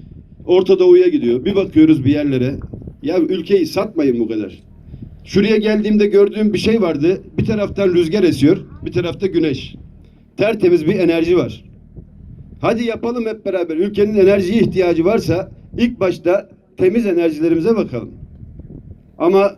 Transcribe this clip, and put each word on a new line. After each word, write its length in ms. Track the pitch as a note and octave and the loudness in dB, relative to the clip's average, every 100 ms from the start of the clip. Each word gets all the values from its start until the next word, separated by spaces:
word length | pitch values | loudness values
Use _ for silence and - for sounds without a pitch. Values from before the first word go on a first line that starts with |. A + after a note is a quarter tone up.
| - - - - - | -20 -20 -20 -12 0
Orta 320 | F3+ F#3 F#3+ | 2 4 4
Doğu'ya 300 | F3+ F3 F3 | 6 6 6
gidiyor, 360 | D3 A#2+ B2 | 2 0 0
bir 100 | E3+ | 0
bakıyoruz 500 | G3 F#3 D#3 D#3 C#3+ | -2 0 4 4 4
bir 60 | B2+ | 2
yerlere. 440 | D3 D3 C3 B2 - - - - - | 0 0 -2 -2 -6 -12 -16 -18 -10
Ya 160 | C#3 F3+ | -4 -2
ülkeyi 460 | D#3+ F#3 E3 G3 D#3 | -2 -2 0 0 2
satmayın 540 | F3+ G#3+ E3 C#3 A#2+ | -2 -4 -2 0 0
bu 80 | G#2+ | -2
kadar. 340 | A2 F#2+ - - - - - - - | -4 -8 -12 -20 -20 -20 -20 -20 -20
Şuraya 320 | - - G3+ G#3+ | -4 0 2 2
geldiğimde 500 | G#3+ G#3+ G#3+ G#3 G#3 | 0 -2 0 0 2
gördüğüm 460 | G3+ G3 G3+ G#3+ | 4 2 2 -2
bir 60 | F3+ | -2
şey 240 | A3 A3+ | 0 0
vardı. 400 | F3 D3 D#3+ - - - | 0 0 -2 -2 -6 -6
Bir 60 | |
taraftan 500 | - G#3+ G3 - G3+ | -4 -2 -4 -2 0
rüzgar 280 | F3 E3 G#3 | 0 0 0
esiyor, 340 | F3 C3 C#3+ F#3+ - - | 0 2 2 2 -4 -14
bir 80 | - | -8
tarafta 340 | E3+ E3+ - G3 | -4 -4 -4 -4
güneş. 480 | E3 D#3+ B2 - - - - - - _ - | -2 -2 -4 -10 -18 -20 -20 -20 -20 _ -4
Tertemiz 500 | G3 - F3 F3 D#3 | -2 0 2 2 2
bir 80 | |
enerji 420 | G3+ E3 E3 E3 F3 | 0 0 0 2 0
var. 280 | A#2 - - - - - - - - - - - | 0 -6 -18 -20 -20 -20 -20 -20 -20 -20 -20 -6
Hadi 240 | D#3+ A#3 | -4 -2
yapalım 420 | A#3 G#3+ A#3 B3 A3+ | -4 -4 -6 -6 -6
hep 200 | G#3+ G3 | -6 -6
beraber. 300 | F#3 F3 D#3+ | -4 -4 -2
Ülkenin 380 | G3+ G#3 G#3 | -2 0 0
enerjiye 460 | G#3+ F#3+ G3+ F3+ A3+ | 2 4 4 2 0
ihtiyacı 440 | F#3 F#3 F3 D#3+ | 0 0 0 2
varsa 460 | E3+ A3+ E3 E3+ F#3+ - - - | 2 0 0 -4 -4 -14 -12 -2
ilk 220 | A#3+ A#3+ | -2 0
başta 480 | F#3 F3 E3+ G3 - - _ - | -4 -2 0 -2 -2 -18 _ -2
temiz 300 | F#3 A3+ G#3+ | 0 2 0
enerjilerimize 680 | F3 E3+ D3 E3 E3 F3+ A3+ | 0 0 0 0 0 0 0
bakalım. 340 | - A#2+ F#2 - - - - - - - - - _ - | -2 -6 -10 -14 -20 -20 -20 -20 -20 -20 -20 -20 _ -4
Ama 380 | E4+ G4 - | 0 2 2